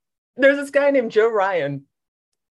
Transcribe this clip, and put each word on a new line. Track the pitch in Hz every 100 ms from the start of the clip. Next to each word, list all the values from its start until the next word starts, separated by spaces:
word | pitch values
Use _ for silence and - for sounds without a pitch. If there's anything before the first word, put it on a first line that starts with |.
| _ _ _ -
there, | 269
there's | 285
this | 277
guy | 277 285
named | 277 226
Joe | 214 226
Ryan. | 214 190 175 139 139 _ _ _ _ _ _ _